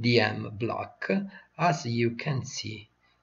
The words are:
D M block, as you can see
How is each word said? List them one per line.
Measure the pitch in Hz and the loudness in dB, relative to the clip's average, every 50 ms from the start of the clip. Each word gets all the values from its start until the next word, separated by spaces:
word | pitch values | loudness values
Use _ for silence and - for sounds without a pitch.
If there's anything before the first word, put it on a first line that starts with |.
D | 117 120 117 110 | 2 4 6 6
M | 107 107 110 110 110 113 107 | 6 4 0 -4 -6 -8 -6
block, | 98 117 107 104 - 107 - - _ - - 196 196 196 - - - - _ _ 156 | -4 -4 -4 -4 -6 -8 -10 -10 _ -2 0 0 0 0 -4 -10 -18 -20 _ _ 0
as | 165 175 156 - - | 2 2 2 0 -2
you | 120 117 117 120 117 | -2 2 2 2 2
can | 117 - - 151 135 123 - | 0 -2 -4 -4 -2 -2 -4
see | - - - - 107 110 104 - _ _ _ _ _ _ _ | -6 -8 -8 -8 -8 -10 -12 -14 _ _ _ _ _ _ _